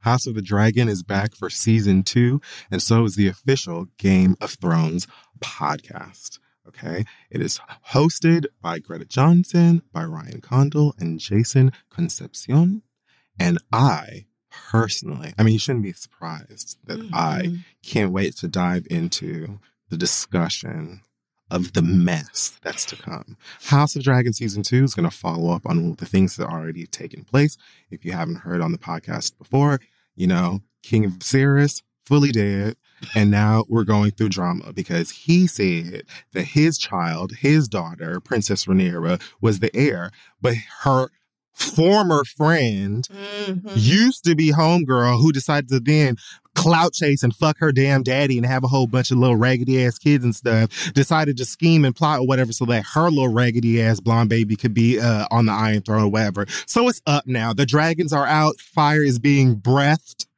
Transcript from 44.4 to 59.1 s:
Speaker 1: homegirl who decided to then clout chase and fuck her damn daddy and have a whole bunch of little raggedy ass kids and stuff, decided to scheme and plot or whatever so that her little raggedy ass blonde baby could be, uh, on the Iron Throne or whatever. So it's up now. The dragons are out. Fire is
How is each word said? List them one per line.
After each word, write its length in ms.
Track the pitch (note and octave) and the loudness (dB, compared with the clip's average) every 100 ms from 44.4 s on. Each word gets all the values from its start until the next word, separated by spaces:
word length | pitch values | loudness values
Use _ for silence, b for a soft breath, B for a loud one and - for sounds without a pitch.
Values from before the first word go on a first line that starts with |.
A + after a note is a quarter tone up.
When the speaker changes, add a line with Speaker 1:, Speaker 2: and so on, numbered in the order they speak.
| D#3 | 2
Speaker 1:
homegirl 680 | D3 D#3+ F3 C#3 B2+ A#2+ A#2+ | 2 4 2 2 2 2 4
who 120 | D#3 | 2
decided 340 | C3+ - D3 C3 | 2 -2 -2 0
to 100 | C3 | -2
then 340 | A#2+ D3+ C#3 A#2+ B B _ - | 2 2 2 0 B B _ -2
clout 380 | D#3+ E3 E3+ | 2 4 2
chase 280 | - D3+ C#3 | 0 0 2
and 120 | C3 - | 0 2
fuck 220 | D#3 D3+ | 0 2
her 120 | D#3 | 0
damn 320 | C3 C#3 C#3 | 2 2 2
daddy 340 | B2 C3 C#3+ B2 | 2 0 0 0
and 80 | B2 | 0
have 180 | C3 | 0
a 40 | B2+ | 0
whole 200 | C3+ B2 | 2 2
bunch 240 | B2+ B2 | 0 0
of 60 | B2+ | 2
little 180 | B2 A#2 | 4 4
raggedy 480 | B2 B2+ B2 C3 | 2 2 0 2
ass 140 | B2 A#2 | 0 0
kids 260 | D3+ C#3+ | 2 2
and 120 | B2 A2+ | 2 -2
stuff, 580 | B2 A2+ A2 - F3 | 0 2 2 -2 -2
decided 420 | - C#3 D#3+ D3+ B2+ | 0 2 2 0 -2
to 80 | B2+ | -4
scheme 380 | - E3 D#3+ | 0 4 4
and 120 | C#3 A#2+ | 4 2
plot 240 | D#3 D3 | 0 0
or 80 | B2+ | 0
whatever 240 | C3 B2 | 0 0
so 120 | A#2 A#2+ | -2 0
that 180 | A#2 G2+ | 0 0
her 160 | D3+ E3+ | 0 2
little 200 | D3 C3 | 2 2
raggedy 520 | A2+ B2 A#2 A#2 A#2 | 2 2 2 2 2
ass 180 | A2+ A2 | 2 2
blonde 300 | A2+ A#2 A2+ | 2 2 4
baby 260 | A#2 G#2+ G#2+ | 2 0 0
could 180 | A#2+ | 0
be, 260 | G2+ A#2 A#2+ | 2 4 4
uh, 260 | A#2+ G#2+ G#2 | 2 0 0
on 160 | A#2 A2+ | 2 2
the 40 | |
Iron 280 | G#2 A2 G#2 | 2 0 0
Throne 220 | G2+ G#2+ | 0 0
or 40 | G#2 | 2
whatever. 360 | G#2+ A2 F#2+ G2+ B B | 2 -2 -2 -6 B B
So 220 | - A#3+ | 0 2
it's 140 | A#3 - | 0 0
up 220 | C#3+ C3 | -2 0
now. 240 | B2 A2+ | -2 -2
The 120 | A2 C#3 | 0 2
dragons 480 | D3 D#3+ E3 E3 | 2 2 0 -2
are 140 | D3 C3+ | 0 2
out. 320 | D3+ D#3 D#3 | 2 2 0
Fire 420 | - - D3 D3+ | -8 0 2 4
is 160 | C#3+ | 2